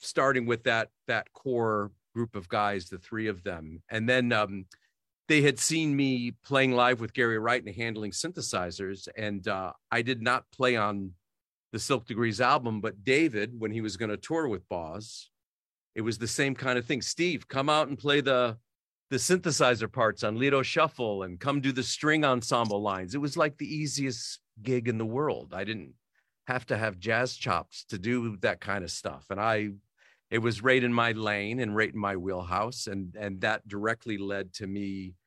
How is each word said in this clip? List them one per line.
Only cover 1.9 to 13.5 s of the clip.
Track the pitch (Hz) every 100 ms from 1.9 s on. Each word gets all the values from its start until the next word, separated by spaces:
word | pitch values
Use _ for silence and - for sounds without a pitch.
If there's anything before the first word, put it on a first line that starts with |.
| - _
group | 113 117 104
of | 90
guys, | 113 104 101 87
the | -
three | - 110 110
of | 95
them, | 98 85 78 82 -
and | 110 113
then, | 127 120
um, | 113 104 98 90 _ _ _ _ _ -
they | 156
had | 143 -
seen | - 160 156 139
me | 139 123 120 120
playing | - 139 135
live | 123 123 120
with | 110
Gary | - 117 110
Wright | 113 123
and | 104
handling | 95 117 110 104
synthesizers, | 92 165 175 120 98 87 87 95 98 - -
and, | 107 101 101
uh, | 95 92 - -
I | 117
did | 120 123
not | 117 123 -
play | - 127 120
on | 104 101 95 87 _ _ _ _ _
the | 113
Silk | - 131 117
Degrees | 107 117 107
album, | 127 139 120 107
but | 107 101
David, | 104 135 160 107 107